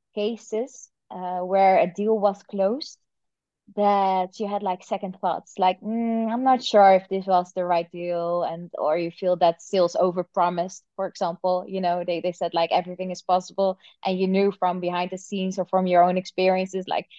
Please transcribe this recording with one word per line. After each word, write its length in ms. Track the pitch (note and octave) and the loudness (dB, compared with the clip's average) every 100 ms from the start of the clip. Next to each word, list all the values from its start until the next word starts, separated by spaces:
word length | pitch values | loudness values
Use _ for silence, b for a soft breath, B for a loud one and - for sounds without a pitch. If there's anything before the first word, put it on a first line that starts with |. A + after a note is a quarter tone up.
| _ G#3+ | _ -6
cases, 720 | G#3 A3 - A3 C4+ - - _ - | -4 -6 -8 -6 -6 -10 -20 _ -18
uh, 300 | F3+ F3+ F3+ | -12 -8 -6
where 360 | F#3 F#3+ F#3+ F#3 | 0 4 6 6
a 160 | F3 | 4
deal 240 | F3+ G#3 A3 | 0 0 2
was 240 | G3+ G3 | 2 0
closed, 560 | _ G3 F#3+ C4+ - - _ _ _ _ _ _ _ G#3 | _ -2 0 -2 -8 -18 _ _ _ _ _ _ _ 0
that 640 | G#3 G3+ F#3+ F#3+ F#3 - | 2 4 2 0 -2 -6
you 80 | G3+ | -6
had, 140 | G3+ | -4
like, 220 | G3 F#3 | -4 -6
second 340 | - G3 F#3+ F#3 | -6 -8 -8 -6
thoughts, 380 | F#3 - - - | -4 -4 -8 -2
like, 240 | F#3 F#3+ | 0 0
"Mm, 500 | G#3 A3+ A3+ A3+ A3+ | -4 -4 -2 -2 -2
I'm 120 | A#3 | -2
not 200 | C4 B3+ | 2 2
sure 300 | - G#3 G3 | 4 6 8
if 160 | F#3+ F#3 | 6 2
this 160 | F#3+ F#3+ | -6 0
was 260 | F3+ F3+ | 0 0
the 120 | F#3+ F3+ | -4 -2
right 260 | E3+ E3+ | -2 -2
deal," 520 | F3 F3 E3+ E3+ F3 | -8 -6 -4 -4 -4
and, 260 | D#3+ E3 F3 - | -4 -8 -12 -6
or 180 | C#3 E3 | -2 -2
you 140 | E3+ | -4
feel 260 | - F#3 F3 | -4 -2 2
that 220 | F3 E3+ | 2 2
sales 360 | - F#3+ E3+ - | -2 0 0 2
overpromised, 840 | F#3 F3+ F3 G3 F3 F3 F#3 - _ - | 0 0 -4 0 0 0 -6 -8 _ -8
for 120 | F#3+ | -8
example, 580 | - F3 E3+ F#3 F3+ F#3+ | -4 -6 -4 -2 -2 -2
you 140 | F#3+ | -4
know, 220 | F3+ F3 F3 | -2 -2 -2
they, 160 | E3+ | -4
they 100 | F3+ | -4
said, 220 | E3+ E3+ | -4 -4
like, 180 | E3+ E3 | -2 0
"Everything 380 | E3+ F3+ F3+ F#3 | 0 -2 -8 -8
is 140 | F3+ | -8
possible," 560 | - F#3 F3+ - G3 F#3 b b F#3+ | -2 -2 -2 -2 -2 -2 b b -4
and 140 | F#3 | 0
you 80 | F#3+ | 2
knew 240 | F#3+ G3+ | 2 2
from 280 | G3 F3+ F3+ | 0 -2 -2
behind 300 | F3 F3 F3+ | -4 -4 -4
the 80 | F#3 | -8
scenes 400 | - G3+ F#3 F#3+ | -8 -6 -4 -4
or 80 | F3 | -2
from 220 | F#3 F#3 | 0 4
your 160 | F3 | 6
own 120 | F3+ F#3 | 6 2
experiences, 680 | F#3 - F#3 F#3 F#3+ F#3+ F#3 | -4 0 2 2 -2 -6 -6
like, 200 | D#3+ - | -6 -6